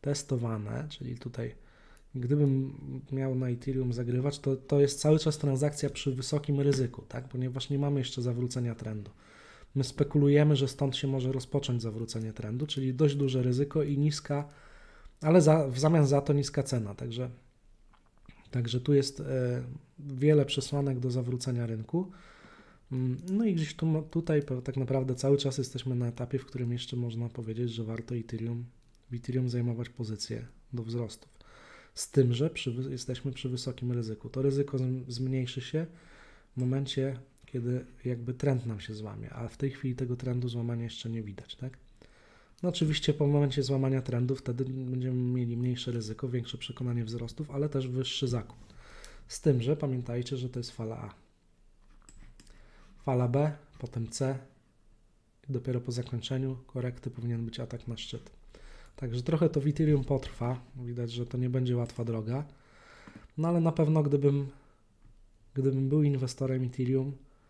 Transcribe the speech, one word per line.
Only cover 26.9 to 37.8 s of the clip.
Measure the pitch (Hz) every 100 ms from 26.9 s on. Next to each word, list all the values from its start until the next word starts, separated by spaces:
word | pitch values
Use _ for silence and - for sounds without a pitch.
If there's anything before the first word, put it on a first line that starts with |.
| 123
można | 120 113 120
powiedzieć, | 120 113 113 123
że | 113
warto | 110 113 113
Ethereum, | 123 113 113 113 117 120 - _ - _
w |
Ethereum | 120 120 127 127
zajmować | 120 120 117 117
pozycję | - 113 107 - 113 117 - -
do | 120
wzrostów. | 113 117 113 - - - - - - - -
Z | - -
tym, | - 123
że | 120 156
przy | - -
wy-, | 120 131
jesteśmy | 135 123 123 139
przy | 123 131
wysokim | 123 135 123 123
ryzyku. | 123 113 110 117
To | 135
ryzyko | 135 139 139 131
zm-, | 127 127 127
zmniejszy | 120 131 131 123 127
się | 120 156 165 - - - - - _ -
w |
momencie, | 127 135 135 - 135 127 - _ -
kiedy | 131 120 123